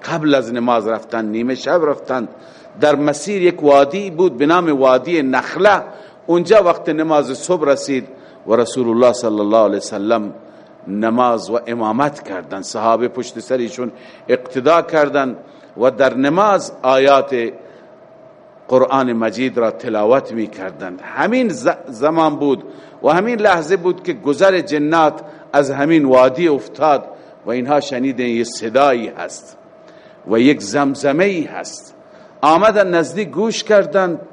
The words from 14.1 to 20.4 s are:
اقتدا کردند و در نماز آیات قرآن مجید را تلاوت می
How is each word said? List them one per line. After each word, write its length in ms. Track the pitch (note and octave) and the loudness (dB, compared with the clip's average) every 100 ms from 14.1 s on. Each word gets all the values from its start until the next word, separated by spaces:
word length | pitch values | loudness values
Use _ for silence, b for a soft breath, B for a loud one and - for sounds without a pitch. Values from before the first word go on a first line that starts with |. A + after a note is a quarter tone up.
| B - | B -4
اقتدا 540 | B2 - C3 B2+ E3 | -4 -2 -2 2 2
کردند 540 | - D#3 C#3+ C#3 C3 A2 B B B - | 2 0 2 0 -2 -6 B B B -2
و 100 | B2+ | 0
در 240 | B2 C3 | 2 0
نماز 580 | B2 C#3 E3 G#3 F#3+ - - | 2 0 2 2 0 -2 -4
آیات 680 | B2+ C3 C#3 C#3 C3 A#2+ A2+ - B B B B - - - - - - - | 0 4 4 4 2 -4 -4 -8 B B B B -20 -20 -20 -20 -20 -20 -2
قرآن 440 | B2+ B2+ C3+ B2+ | 2 2 2 0
مجید 460 | A2+ A2+ A2+ B2+ A#2+ | -2 -4 -4 -4 -2
را 120 | A2 | -2
تلاوت 640 | - B2 G#2+ G#2+ C3 A#2 | -4 -6 -2 2 2 0
می 140 | A2+ | -8